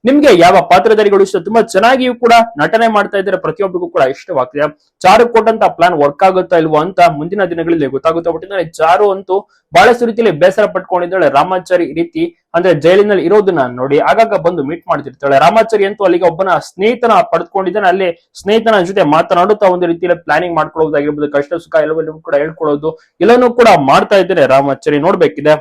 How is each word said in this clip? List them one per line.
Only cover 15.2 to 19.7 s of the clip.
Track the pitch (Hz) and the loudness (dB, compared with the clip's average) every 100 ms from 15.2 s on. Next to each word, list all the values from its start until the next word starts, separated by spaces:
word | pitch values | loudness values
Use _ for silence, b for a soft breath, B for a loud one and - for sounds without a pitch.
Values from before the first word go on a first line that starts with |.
| 139 139 | 0 2
ರಾಮಾಚಾರಿ | 156 220 220 202 196 | 4 2 0 0 -2
ಅಂತೂ | 202 | -2
ಅಲ್ಲಿಗೆ | 196 175 180 | -2 2 0
ಒಬ್ಬನ | 160 190 160 | -2 -2 -2
ಸ್ನೇಹಿತನ | - - 208 240 240 196 170 | -4 -4 -2 0 0 2 0
ಪಡೆದುಕೊಂಡಿದ್ದಾನೆ, | 170 170 196 190 202 196 | -4 -4 -4 -4 -2 0
ಅಲ್ಲಿ | 185 185 170 _ - | 0 -4 -6 _ -12
ಸ್ನೇಹಿತನ | 190 220 226 214 | -2 0 2 0
ಜೊತೆ | 175 202 | 0 -2
ಮಾತನಾಡುತ್ತಾ | 160 156 170 180 190 208 | 0 0 0 0 0 2
ಒಂದು | 196 | 0